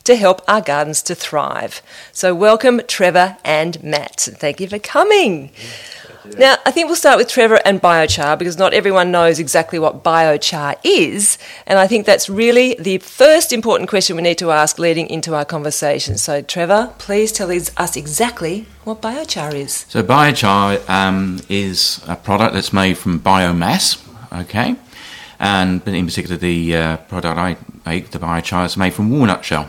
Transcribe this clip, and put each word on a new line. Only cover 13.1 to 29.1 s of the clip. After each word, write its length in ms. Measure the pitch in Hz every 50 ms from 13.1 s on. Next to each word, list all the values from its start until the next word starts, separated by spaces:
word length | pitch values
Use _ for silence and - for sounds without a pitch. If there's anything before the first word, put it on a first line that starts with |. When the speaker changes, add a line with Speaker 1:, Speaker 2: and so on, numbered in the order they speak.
| - - 254 302 311 339 320 -
Speaker 1:
important 380 | - 226 220 233 196 - 180 -
question 260 | - - - - 170
we 60 | 165
need 160 | 170 170 170 -
to 120 | 185 165
ask 280 | 156 151 151 151 - -
leading 280 | 170 170 160 165 160 -
into 240 | - 160 - 165 160
our 100 | 147 147
conversation. 720 | - 170 151 147 151 - - 160 143 143 135 - - 98
So, 240 | - - - 147 143
Trevor, 540 | - - - 180 170 170 202 214 240 247 -
please 340 | - - - 202 208 220 220
tell 200 | - - 196 175
us, 180 | 180 175 170 - -
us 180 | - 175 170 -
exactly 680 | 170 147 151 147 - 226 240 240 - 170 156 180 214 220 - - - -
what 180 | 214 220 220
biochar 500 | 226 220 247 294 320 - - 196 151 151
is. 320 | 147 139 139 131 - - - -
Speaker 2:
So 120 | - 113
biochar, 840 | 113 113 131 147 147 147 127 - 120 101 98 101 101 101 101 98 - -
um, 520 | 107 98 98 95 95 95 98 95 90 90 - -
is 520 | 98 101 98 95 90 - - - - - - 76
a 80 | 87
product 380 | - - - 101 104 113 - -
that's 180 | 98 - -
made 240 | - 95 95 92 87
from 240 | - - 95 87 78
biomass, 800 | - 95 95 95 92 87 87 87 85 101 151 190 - - - - - - - - - -
okay? 440 | - 87 87 - - 104 - - 254 - - - - - - - - - - - - -
And 480 | - 101 101 95 92 92 92 90 -
in 200 | 104 95 82 90
particular, 320 | 82 - - 87 82 90 82
the, 360 | 87 87 85 85 82 82 82
uh, 220 | 82 82 80 80
product 400 | 80 - - 92 90 87 85 82 80
I 200 | 92 90 82 - - - - - -
make, 280 | - - 92 78 -
the 60 | - -
biochar, 460 | 90 82 85 85 82 - 92 90 90
is 140 | 85 - 101
made 160 | 95 90 87
from 160 | - 104 110